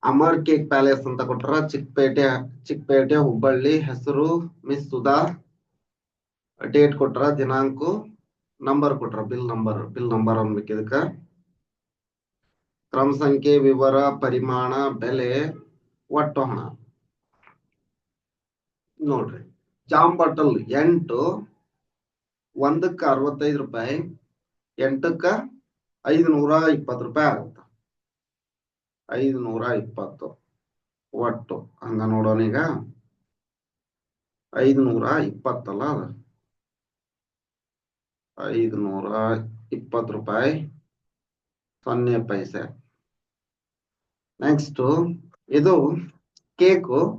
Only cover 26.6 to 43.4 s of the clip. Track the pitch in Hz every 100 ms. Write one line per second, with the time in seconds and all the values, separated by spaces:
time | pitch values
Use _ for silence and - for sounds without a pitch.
26.6 | 160 143 - 123 117 151 151 - - -
27.6 | _ _ _ _ _ _ _ _ _ _
28.6 | _ _ _ _ _ 117 135 131 117 113
29.6 | 120 113 - - 101 - 67 - _ _
30.6 | _ _ _ _ _ 113 117 110 - -
31.6 | - _ 117 110 110 110 107 110 113 120
32.6 | 165 120 - - _ _ _ _ _ _
33.6 | _ _ _ _ _ _ _ _ _ -
34.6 | 131 135 127 113 117 156 151 - 131 123
35.6 | 120 98 139 131 87 - _ _ _ _
36.6 | _ _ _ _ _ _ _ _ _ _
37.6 | _ _ _ _ _ _ _ - 95 113
38.6 | 113 101 101 98 101 107 110 113 - -
39.6 | - 117 - 117 113 104 110 107 131 160
40.6 | 156 - _ _ _ _ _ _ _ _
41.6 | _ _ - 120 120 117 113 101 92 -
42.6 | 71 - _ _ _ _ _ _